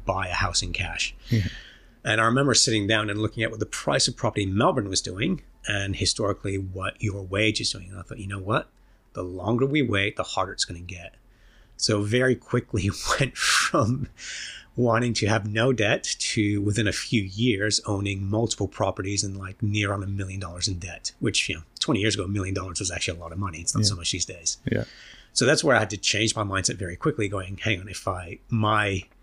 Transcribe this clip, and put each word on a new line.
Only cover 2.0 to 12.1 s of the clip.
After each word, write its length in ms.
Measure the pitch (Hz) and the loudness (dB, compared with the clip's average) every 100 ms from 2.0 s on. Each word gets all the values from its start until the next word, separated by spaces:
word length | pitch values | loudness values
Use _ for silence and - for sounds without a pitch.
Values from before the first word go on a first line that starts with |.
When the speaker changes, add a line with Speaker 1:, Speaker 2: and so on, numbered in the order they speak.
Speaker 1:
And 160 | - 110 | 0 2
I 40 | |
remember 300 | 113 127 139 | 4 4 4
sitting 320 | 113 - 110 101 | 4 4 2 4
down 220 | 110 107 | 2 2
and 120 | 101 | 0
looking 220 | 107 117 | 0 0
at 60 | 110 | -4
what 100 | 107 | -2
the 60 | 107 | -6
price 400 | - - 139 - | -2 0 2 2
of 80 | - | 0
property 280 | 117 107 | -2 0
in 120 | 98 98 | 2 4
Melbourne 320 | 151 139 101 | 4 2 0
was 120 | 92 | -2
doing 420 | - 92 156 175 - - - | -2 -2 -2 -2 -6 -10 -4
and 300 | 101 98 95 | -2 -2 0
historically 600 | 98 - 104 95 101 98 | 0 2 -2 -2 -4 -4
what 440 | 95 92 95 - | -4 -6 -6 -4
your 200 | 107 98 | -4 -4
wage 380 | 92 98 107 104 | -2 2 2 2
is 120 | - | -2
doing. 160 | 101 92 | -6 -10
And 80 | 95 | -14
I 40 | |
thought, 160 | - 117 | -12 -10
"You 80 | 98 | -8
know 140 | 101 | -8
what? 280 | 95 131 - _ _ _ _ | -2 -2 -2 _ _ _ _
The 100 | - | -10
longer 420 | 90 92 95 120 | -8 -2 0 2
we 180 | 135 151 | 4 2
wait, 340 | 120 98 101 - | 2 2 2 0
the 60 | |
harder 280 | - - 95 | -2 -2 -2
it's 120 | - | -4
gonna 160 | - 87 | -6 -6
get." 340 | 87 87 85 - _ _ - - - - | -12 -12 -14 -20 _ _ -20 -20 -20 -4
So 220 | - 104 | 0 2
very 320 | 104 | 2